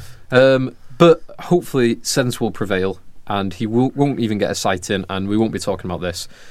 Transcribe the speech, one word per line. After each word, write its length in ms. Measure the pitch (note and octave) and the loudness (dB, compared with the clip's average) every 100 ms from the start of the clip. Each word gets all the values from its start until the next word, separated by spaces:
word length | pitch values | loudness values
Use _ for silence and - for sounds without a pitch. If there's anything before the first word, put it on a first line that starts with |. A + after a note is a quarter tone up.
| - - - | -10 -16 2
Um, 460 | B2+ C3+ C3 C3 - - - | 6 6 6 0 -8 -6 6
but 240 | F3 D#3+ - - | 6 6 2 -10
hopefully 600 | - F3 - C3+ A#2+ A2+ | 0 0 0 0 2 0
sense 360 | - C#3+ B2 - | -2 -2 -2 -2
will 120 | A2 | -4
prevail, 500 | - G2 F#2+ F#2+ F#2+ - - - | -4 -2 0 0 -4 -12 -14 -6
and 280 | G2+ G2+ | -4 -4
he 120 | - G#2+ | -6 -2
will, 220 | A#2 C3 | 0 0
won't 280 | C#3 C#3+ C3 | 0 0 0
even 160 | A2+ G#2 | -2 -2
get 140 | F#2+ | -2
a 40 | |
sight 360 | G2 G#2+ F#2+ - | -2 -2 -2 -2
in, 160 | G2 F#2+ | -4 -4
and 180 | F#2+ G2 | -6 -2
we 120 | G#2+ | 0
won't 140 | A2+ | 0
be 60 | G2 | -2
talking 320 | - F#2+ F#2+ | -6 -6 -6
about 120 | F2 | -6
this. 260 | F2+ E2+ - - - | -6 -6 -12 -16 -16